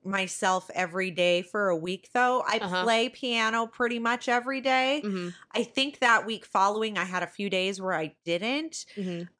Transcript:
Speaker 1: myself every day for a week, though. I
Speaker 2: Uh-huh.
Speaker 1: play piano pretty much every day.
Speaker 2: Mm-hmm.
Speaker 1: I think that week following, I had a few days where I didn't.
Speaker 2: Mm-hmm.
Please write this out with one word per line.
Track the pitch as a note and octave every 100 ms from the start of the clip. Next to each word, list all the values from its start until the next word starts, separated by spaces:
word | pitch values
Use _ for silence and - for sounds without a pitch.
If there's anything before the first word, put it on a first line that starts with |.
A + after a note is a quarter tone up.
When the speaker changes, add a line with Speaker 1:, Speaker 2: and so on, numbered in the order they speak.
| F#3+
Speaker 1:
myself | F#3+ F#3 - F#3+ F#3 -
every | F3 F3+ F3+ F#3
day | E3 F3 F3
for | F3+ G#3+ G3
a | E3
week, | F3+ F#3+ -
though. | B3 B3 B3+ -
I | A3
Speaker 2:
Uh-huh. | F#3+ F3+
Speaker 1:
play | G#3+ A3+ B3+
piano | - B3 A#3 A3 A#3 A3+
pretty | - A#3+ A#3+
much | A#3 A#3+ -
every | A#3+ B3 C4+
day. | C4 C4 C4 D4
Speaker 2:
Mm-hmm. | G#3 F#3 F3 - -
Speaker 1:
I | A3
think | A#3+ C4+ C#4 -
that | A#3+ A3 G#3+
week | A3 -
following, | G3 G3 G#3+ A3 F#3+
I |
had | F3+ F3+
a | E3+
few | - G3+
days | F#3 F#3 F#3+
where | F#3
I | E3 D#3 -
didn't. | E3 F3 A3+ C#4+ D#4+ - - G#3
Speaker 2:
Mm-hmm. | F#3 E3+ F3